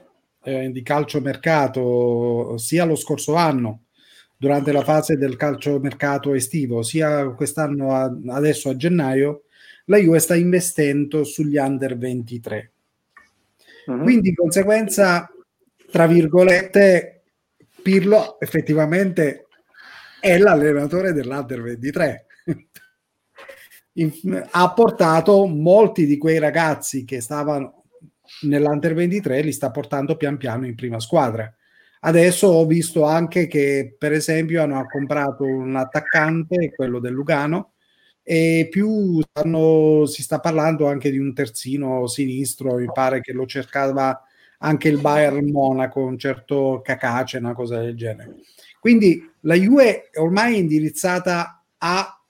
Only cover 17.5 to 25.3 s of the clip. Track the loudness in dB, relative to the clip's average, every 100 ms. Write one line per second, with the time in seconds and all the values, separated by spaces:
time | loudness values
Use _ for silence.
17.5 | _ _ _ 2 2 6 4 2 -6 -4
18.5 | -4 0 0 2 0 0 0 -2 -2 _
19.5 | _ _ _ -20 -20 -20 -4 2 6 6
20.5 | 6 4 0 0 -2 -2 -2 -4 -8 -8
21.5 | -10 -10 -8 -8 -2 -2 -4 _ _ -8
22.5 | -8 _ -20 _ _ _ _ _ _ -20
23.5 | -20 -20 -20 _ -4 -4 -4 -6 -6 -2
24.5 | 2 2 4 2 4 2 4 4